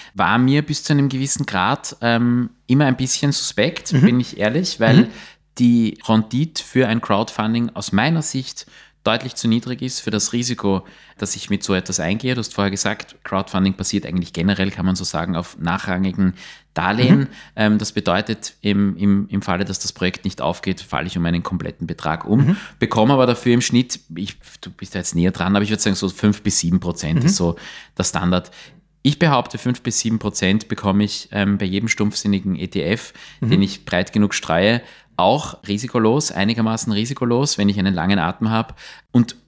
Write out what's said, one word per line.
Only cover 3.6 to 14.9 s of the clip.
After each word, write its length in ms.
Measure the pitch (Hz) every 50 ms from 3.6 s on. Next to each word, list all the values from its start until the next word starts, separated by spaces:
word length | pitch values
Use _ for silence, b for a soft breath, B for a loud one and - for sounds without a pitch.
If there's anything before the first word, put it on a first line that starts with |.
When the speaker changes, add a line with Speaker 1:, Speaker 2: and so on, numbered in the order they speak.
| 107 160 170 - - - 180
Speaker 2:
Mhm. 80 | 131
Speaker 1:
bin 180 | 147 208 120 127
ich 200 | 120 - - -
ehrlich, 420 | 101 107 117 156 185 175 - -
weil 220 | 113 113 127 160 240
Speaker 2:
Mhm. 60 | B B B B B B B _ _ _ -
Speaker 1:
die 400 | 123 120 120 117 113 107 - - -
Rendite 600 | - 113 110 107 - - 127 156 160 - - -
für 240 | - - 131 131 107
ein 120 | 113 117
Crowdfunding 720 | - - 107 98 117 - - - 107 110 113 117 120 117 -
aus 180 | - 101 - -
meiner 300 | 101 113 151 165 160 147
Sicht 440 | - - 135 127 - - - - B B B B B B B _
deutlich 320 | - 110 117 - 127 -
zu 100 | - -
niedrig 360 | 117 113 120 113 127 127 123 127
ist 180 | 127 - -
für 100 | - -
das 220 | 104 104 - - -
Risiko, 520 | 120 120 123 123 - - 101 98 92 B B B B B B B
das 200 | - 107 95 -
ich 120 | - - -
mit 140 | 104 98 -
so 120 | - 98
etwas 260 | 92 90 - 95 -
eingehe. 340 | 80 82 98 110 127 127 127
Du 60 | 123
hast 140 | 107 - -
vorher 180 | - 101 98 98
gesagt, 420 | 98 - 95 107 - - - - _ _
Crowdfunding 520 | - - 95 98 - - 95 95 95 95
basiert 280 | - 98 - - 101 -
eigentlich 280 | - 80 92 87 - -
generell, 400 | 82 85 98 101 92 95 98 -
kann 120 | - 87
man 120 | 92